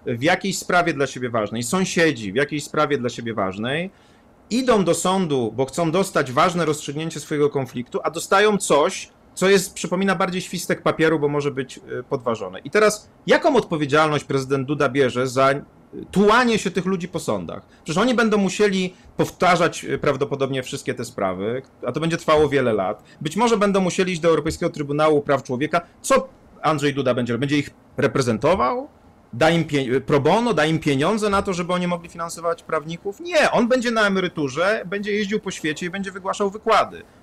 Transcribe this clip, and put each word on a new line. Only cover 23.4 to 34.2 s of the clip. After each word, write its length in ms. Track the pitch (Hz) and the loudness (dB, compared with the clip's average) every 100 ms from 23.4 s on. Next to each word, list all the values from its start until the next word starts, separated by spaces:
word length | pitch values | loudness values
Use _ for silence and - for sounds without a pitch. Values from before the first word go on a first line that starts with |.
| 240 226 | 2 4
będą 240 | 202 196 | 2 2
musieli 320 | 185 - 185 | 0 0 -2
iść 80 | 175 | 2
do 80 | 165 | 2
Europejskiego 440 | 156 151 - 170 | 2 0 -4 -4
Trybunału 500 | - 143 147 156 151 | -4 -4 2 4 4
Praw 200 | 143 139 | 2 -2
Człowieka. 380 | - 123 151 170 - _ | -2 -4 -2 -2 -4 _
Co 280 | - 539 - - _ - | 0 0 0 -10 _ -4
Andrzej 320 | 147 151 143 | -2 0 0
Duda 200 | 135 127 | 0 0
będzie 180 | 120 120 | 0 -2
robił? 80 | 117 | -2
Będzie 180 | 139 147 | 0 0
ich 120 | 139 - _ - | -2 -10 _ -2
reprezentował? 920 | 135 139 120 107 143 190 247 247 285 _ - _ _ | 0 2 0 2 2 2 0 -2 -6 _ -20 _ _
Da 180 | 120 160 | 0 2
im 140 | 170 | 2
pie-, 360 | 156 143 127 127 | 2 -2 0 -2
pro 200 | - 139 | 2 2
bono, 340 | 135 202 240 | 4 2 2
da 120 | 165 156 | 2 2
im 120 | 160 | 0
pieniądze 520 | 156 135 160 220 208 | 0 2 0 0 0
na 120 | 196 | 0
to, 100 | 202 | 0
żeby 200 | 175 175 | -4 -2
oni 140 | 180 180 | -2 -2
mogli 220 | 175 170 | -4 -8
finansować 540 | 170 170 165 170 170 | -10 -10 -4 -4 -4
prawników? 580 | - 160 151 170 196 202 | -4 -4 -4 -8 -10 -10
Nie, 300 | 349 330 226 | 0 2 4
on 180 | 175 233 | 4 2
będzie 220 | 254 233 | 2 2
na 160 | 226 202 | 0 2
emeryturze, 760 | 190 | 2